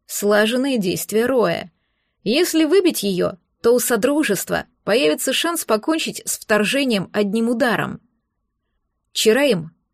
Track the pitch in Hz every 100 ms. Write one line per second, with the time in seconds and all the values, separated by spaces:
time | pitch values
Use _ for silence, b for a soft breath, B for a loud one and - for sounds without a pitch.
0 | _ - 202 208 220 247 277 254 185 175
1 | - 208 240 262 185 - - _ _ _
2 | _ _ - 269 349 320 311 370 359 220
3 | 202 180 175 - _ _ 233 247 240 233
4 | 247 294 294 196 - 170 - _ - 226
5 | 302 302 - 254 320 330 - 220 220 320
6 | 240 - - - - 214 214 269 277 208
7 | 175 - 202 220 226 240 262 180 139 -
8 | _ _ _ _ _ _ _ _ _ _
9 | _ - 220 233 285 190 160 _ _